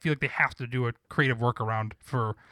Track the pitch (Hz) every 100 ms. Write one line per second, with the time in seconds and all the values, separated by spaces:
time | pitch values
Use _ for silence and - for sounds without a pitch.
0 | 160 143 139 - 147 - 123 127 120 -
1 | _ - 135 120 120 - 113 110 110 -
2 | - 127 110 104 -